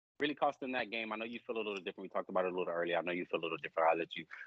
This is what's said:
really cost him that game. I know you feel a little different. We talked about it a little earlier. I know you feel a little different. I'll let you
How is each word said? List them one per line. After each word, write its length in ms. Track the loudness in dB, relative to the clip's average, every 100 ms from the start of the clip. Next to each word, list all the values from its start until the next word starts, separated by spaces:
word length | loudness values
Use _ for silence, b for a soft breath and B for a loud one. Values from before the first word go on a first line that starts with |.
| _ -2
really 160 | -2 2
cost 260 | 0 0
him 120 | -4
that 180 | -2 -2
game. 200 | -4 -4
I 40 | -4
know 100 | -6
you 140 | -8 -6
feel 80 | -4
a 20 |
little 180 | -2 -4
different. 260 | -6 -8
We 60 | -4
talked 200 | -4 0
about 160 | 2 2
it 80 |
a 20 | 2
little 160 | 0
earlier. 260 | 0 2 2
I 40 |
know 100 | 2
you 140 | -2 -2
feel 140 | -2
a 40 |
little 140 | -2 -4
different. 320 | -2 4 6
I'll 60 | 6
let 180 | 2 -6
you 100 | -12 b